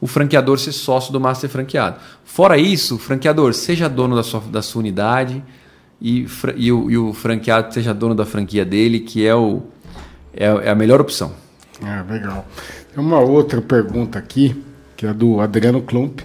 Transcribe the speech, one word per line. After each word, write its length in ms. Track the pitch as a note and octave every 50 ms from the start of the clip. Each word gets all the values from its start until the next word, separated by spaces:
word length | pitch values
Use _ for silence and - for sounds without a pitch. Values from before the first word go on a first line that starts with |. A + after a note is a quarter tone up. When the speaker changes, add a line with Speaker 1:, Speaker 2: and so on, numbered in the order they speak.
Speaker 1:
o 80 | - C3
franqueador 500 | - D3 C#3+ C#3 D3+ C#3 B2+ C3+ C3+ C3
ser 140 | - D#3
sócio 400 | C#3 - - - B2+ C3 B2+ C3
do 80 | C3+ C3+
master 280 | C3 B2+ B2+ B2+ - C3+
franqueado. 520 | - C3 C3 C3+ - C#3 A2+ F2 - - - - - _ _
Fora 340 | - - - F#3 G3 E3+ C#3+
isso, 400 | D#3+ G3+ G3 D3+ - - B2+ A2
franqueador, 560 | - - C#3 C3 C3+ D#3 D#3 D#3 D3 B2 A#2
seja 340 | - - - F3 E3 E3+ D3+
dono 280 | C3 B2+ B2+ B2+ B2
da 80 | A#2 A2+
sua, 160 | - - G#2+
da 200 | G#2 A2+ G#2+ G#2+
sua 200 | G#2 - - A#2
unidade 600 | A2 G#2 F#2 G2 G#2 A2 A#2+ C3 C3 B2 B2+ C#3 C3+ - - - - - _ _ _ _ _ -
e 260 | A2+ A#2 A#2+ B2 B2
fra-, 280 | - - - - - -
e 160 | - A#2+ A#2+
o, 180 | A#2+ A#2 - -
e 80 | A#2 A#2
o 140 | A2+ A2
franqueado 600 | G2+ - - A2+ A2+ G#2+ G#2+ B2 A2+ A2+ A2 -
seja 220 | - A#2+ A#2 A#2 G#2
dono 220 | G#2 A2+ A2+ A2+
da 100 | G#2+ G#2+
franquia 380 | - - G#2+ G2+ F2+ G2+ G#2 F#2
dele, 340 | F2+ G2 G#2 A2+ A#2 A2+ A2
que 260 | A2+ - - A2 G#2+
é 120 | A2 A2+
o, 260 | A#2+ A2+ G#2+ G#2 G2 - - - - - - - - - - - - - - -
é, 100 | - G#2
é 240 | G#2 G#2+ G2+ G2+ A2
a 40 | G#2
melhor 260 | G#2+ A2 A2 B2+ C#3
opção. 320 | D3 - - - - - F#2 - - _ _ _ - _ - -
Speaker 2:
É, 320 | G#2 G2+ G2+ G2 F2+ F#2
legal. 340 | A2 A2 G2+ G2 F#2+ F#2+ F#2+ - - - - - - - - - -
Tem 80 | C#3
uma 160 | D3 D#3+ E3+ D3
outra 420 | B2 C3 C#3 D3 C#3+ C#3+ C3 A#2
pergunta 560 | A2+ - C3+ A#2 G#2 F#2+ G#2 A#2+ A#2 - -
aqui, 380 | G2+ - - - C3+ C#3 C3 C3+ - - - - - - - -
que 80 | - A2+
é 80 | G#2+
do 280 | G#2+ G#2+ A#2 A#2 A2 G2+
Adriano 420 | G#2+ G#2+ G#2 A2 G#2+ A#2+ B2 C3
Klump. 380 | B2+ - A#2+ B2 C3 D3 - -